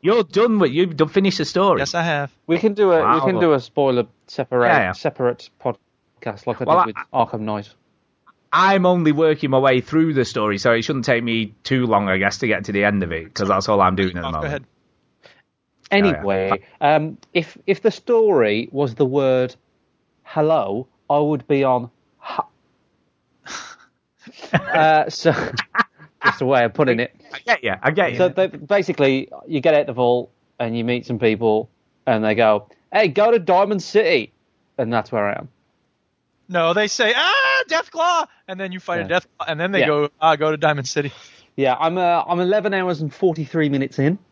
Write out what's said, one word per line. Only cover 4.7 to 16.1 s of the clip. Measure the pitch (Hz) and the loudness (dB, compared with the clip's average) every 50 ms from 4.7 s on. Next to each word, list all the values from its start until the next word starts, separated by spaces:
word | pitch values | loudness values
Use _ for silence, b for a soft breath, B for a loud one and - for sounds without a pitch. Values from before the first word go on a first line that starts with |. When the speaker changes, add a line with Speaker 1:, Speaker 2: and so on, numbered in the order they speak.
| 160 143 | 4 2
Speaker 1:
yeah. | 107 90 95 | 2 0 -4
Speaker 3:
separate | - - 151 - - 135 123 120 - - - _ _ | -4 -6 -8 -4 -2 -2 -2 -2 -2 -10 -20 _ _
podcast | - 131 117 _ _ _ _ _ _ _ _ _ - 123 104 101 - | -6 -6 -6 _ _ _ _ _ _ _ _ _ -10 -10 -10 -8 -8
like | - 113 - | -8 -6 -6
I | 127 | -2
Speaker 1:
Well, | 113 160 175 180 | 0 2 2 2
Speaker 3:
did | 110 104 | 0 -4
Speaker 1:
I, | - | -12
Speaker 3:
with | - _ - 131 117 - | -16 _ -2 -2 -2 0
Arkham | - 113 | -2 -8
Knight. | 107 110 107 104 101 - _ _ _ _ _ _ _ _ _ _ _ _ _ _ _ _ - | -6 -6 -6 -8 -8 -12 _ _ _ _ _ _ _ _ _ _ _ _ _ _ _ _ 0
Speaker 1:
I'm | 156 185 190 196 196 180 | 2 4 4 4 4 4
only | 180 180 180 165 156 147 | 4 4 4 4 2 2
working | 143 165 160 156 147 - 139 | 4 4 2 2 0 0 0
my | 135 131 | 2 4
way | 135 135 127 127 | 4 4 2 2
through | 120 - - 160 160 165 151 | 0 0 0 0 2 2 2
the | 135 123 | 0 0
story, | - - 123 107 107 104 98 | 0 -2 -2 -2 0 -2 0
so | - 127 117 | 2 2 2
it | 113 113 | 2 0
shouldn't | - 127 131 117 | -2 -4 -4 0
take | - 127 117 117 | -2 -2 -2 0
me | 117 113 113 113 104 - _ _ | -2 -2 -4 -4 -6 -10 _ _
too | - 135 131 123 | -2 -2 0 2
long, | 117 110 101 101 98 | 2 2 2 2 2
I | 95 95 | 0 0
guess, | 98 98 - - | 0 -2 -2 -2
to | - | -2
get | 117 107 90 101 | -2 -2 -2 -4
to | - 101 | -4 -2
the | 101 101 | 0 2
end | 101 104 101 92 | 2 2 0 -2
of | 82 82 | -4 -6
it, | 80 82 - _ | -8 -10 -10 _
'cause | - 107 98 | -6 -2 0
that's | 98 95 98 - | 0 0 0 0
all | 107 101 | 2 4
I'm | 95 92 92 | 4 2 2
doing | 92 98 92 87 | 2 -2 -2 -2
at | 87 87 | -6 -8
the | 85 | -6
Speaker 2:
Go | |
Speaker 1:
moment. | 80 78 78 | -6 -6 -6
Speaker 2:
ahead. | 147 143 139 127 _ _ _ _ _ _ _ _ _ _ _ b b b b b _ _ _ _ _ _ _ _ - 196 | -6 -6 -8 -10 _ _ _ _ _ _ _ _ _ _ _ b b b b b _ _ _ _ _ _ _ _ 0 0
Speaker 1:
Oh, | |
yeah. | 196 | 2
Speaker 3:
Anyway, | 202 196 | 2 2